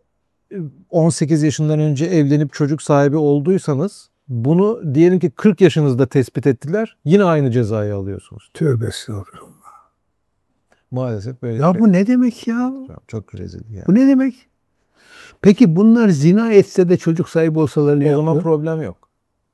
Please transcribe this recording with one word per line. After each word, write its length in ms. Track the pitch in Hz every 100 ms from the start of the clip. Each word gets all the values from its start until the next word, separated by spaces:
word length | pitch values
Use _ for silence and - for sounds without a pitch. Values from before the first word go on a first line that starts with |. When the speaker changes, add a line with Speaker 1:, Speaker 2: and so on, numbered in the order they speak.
| _ _ _ _ - 196 151 - _
Speaker 1:
on 200 | 175 165
sekiz 340 | - 143 156
yaşından 360 | 156 - 151 151
önce 260 | 151 135 170
evlenip 480 | 170 143 147 147
çocuk 280 | - 143 156
sahibi 360 | - 143 143 156
olduysanız 920 | 147 147 143 190 - 135 196 - _ _ -
bunu 680 | 120 127 170 208 226 160 131
diyelim 240 | 170 185
ki 100 | 175
kırk 300 | - 214 185
yaşınızda 440 | 180 165 147 123 135
tespit 420 | 143 120 - 139
ettiler, 500 | 135 139 196 220 _ 143
yine 180 | 196
aynı 280 | 185 156 135
cezayı 440 | 117 107 110 104 101
alıyorsunuz. 540 | 98 95 - 104 _
Speaker 2:
Tövbe 320 | - 160 120 110
estağfurullah. 680 | - - 101 - - - _ - - _ _ _ _ _ _ _ _ _ _ -
Speaker 1:
Maalesef 500 | 127 127 107 107 127
böyle 200 | 120 113
Speaker 2:
Ya 120 | 156
Speaker 1:
bir 60 | 180
Speaker 2:
bu 120 | 226
ne 160 | 180 202
demek 400 | 254 247 - -
ya? 260 | 233 254 269 269 - _
Speaker 1:
Çok 280 | 110 - 98
rezil 360 | 90 87 107
ya. 100 | 101 -
Speaker 2:
Bu 80 | 208
ne 120 | 269
demek? 280 | 262 262 - _ _ _ _ _ _ _ - - _
Peki 340 | 196 - 214 160
bunlar 340 | 220 233 220
zina 420 | 151 156 202 226
etse 360 | 202 - - 180
de 80 | 180
çocuk 320 | 170 160 -
sahibi 300 | 165 165 160
olsalar 400 | 151 156 143 147
ne 140 | 147
Speaker 1:
O 40 | 143
zaman 180 | 156 160
Speaker 2:
yapıyor? 80 |
Speaker 1:
problem 380 | 165 151 160 160
yok. 280 | 117 - _ _ _ _ _